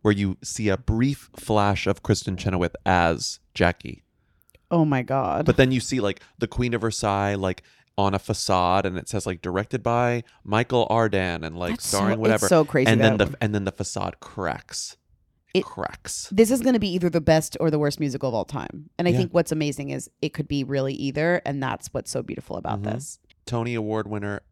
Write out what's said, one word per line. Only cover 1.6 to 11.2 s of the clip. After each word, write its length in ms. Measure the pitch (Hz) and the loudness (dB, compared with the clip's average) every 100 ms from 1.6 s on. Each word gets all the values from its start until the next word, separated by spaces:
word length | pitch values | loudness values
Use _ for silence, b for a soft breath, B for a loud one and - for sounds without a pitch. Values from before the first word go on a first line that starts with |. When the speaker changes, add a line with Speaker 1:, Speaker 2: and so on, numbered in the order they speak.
| 101 95 - | 2 2 0
Speaker 1:
of 160 | 98 | -2
Kristen 340 | - 104 - 92 | 0 0 0 -4
Chenoweth 400 | 101 92 87 - - | -2 0 -2 -2 2
as 540 | 90 85 82 - - _ | 4 4 2 -4 -10 _
Jackie. 520 | - 87 87 - - _ _ _ _ _ _ _ | 0 2 2 -10 -16 _ _ _ _ _ _ _
Speaker 2:
Oh 140 | 170 156 | 2 4
my 160 | 135 | 2
God. 420 | - 135 98 78 | 0 -2 0 0
Speaker 1:
But 120 | 147 123 | 2 4
then 120 | 131 | 4
you 80 | 127 | 2
see, 200 | - 131 | -2 -2
like, 200 | 101 98 b b | -2 -4 b b
the 80 | 113 | -6
Queen 240 | - 123 | -2 -2
of 80 | 117 | -2
Versailles, 520 | 113 - 107 101 101 | -2 -2 0 2 0
like, 280 | 101 95 92 b b b - | 0 -2 -4 b b b 0
on 160 | 98 | 0
a 40 | 98 | 0
facade, 680 | - 107 - 92 87 95 98 | -2 -4 2 2 4 2 0
and 100 | 90 | -4
it 120 | - | -6
says, 180 | 104 - | -6 -6
like, 160 | 90 | -6
directed 400 | 92 90 107 127 | -4 -4 -4 -4
by 400 | 120 120 123 120 b b | 0 0 0 -2 b b
Michael 420 | - 104 117 123 110 | -2 0 2 2 2
Ardan 560 | 117 113 95 | 2 2 2